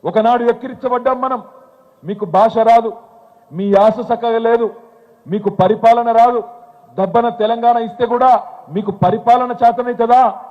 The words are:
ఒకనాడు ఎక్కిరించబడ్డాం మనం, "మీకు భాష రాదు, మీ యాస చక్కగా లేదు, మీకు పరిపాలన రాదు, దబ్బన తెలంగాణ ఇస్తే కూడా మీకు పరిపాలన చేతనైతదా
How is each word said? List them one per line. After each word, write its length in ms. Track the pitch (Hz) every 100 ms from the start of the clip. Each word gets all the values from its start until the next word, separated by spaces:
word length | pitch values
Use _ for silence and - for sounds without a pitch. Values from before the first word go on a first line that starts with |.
ఒకనాడు 400 | 160 196 220 240
ఎక్కిరించబడ్డాం 760 | 233 233 262 254 254 247 240 254
మనం, 220 | 262 254 - - _ _ _ _
"మీకు 200 | 147 202
భాష 340 | 202 185 220 226
రాదు, 340 | 226 233 226 - - _ _ _ _
మీ 120 | 151
యాస 300 | 202 196 214 214 240
చక్కగా 240 | 233 233 226
లేదు, 360 | 226 233 220 - - _ _ _ -
మీకు 240 | 196 202
పరిపాలన 600 | 196 190 220 226 233 233
రాదు, 300 | 226 240 247 - - - _ _ -
దబ్బన 300 | 190 233 233
తెలంగాణ 480 | - 214 233 233 240
ఇస్తే 300 | 226 - 233
కూడా 360 | 240 254 240 - - -
మీకు 200 | 160 202
పరిపాలన 640 | - 180 214 220 240 247 240 233
చేతనైతదా 680 | 240 247 240 233 247 247 190 -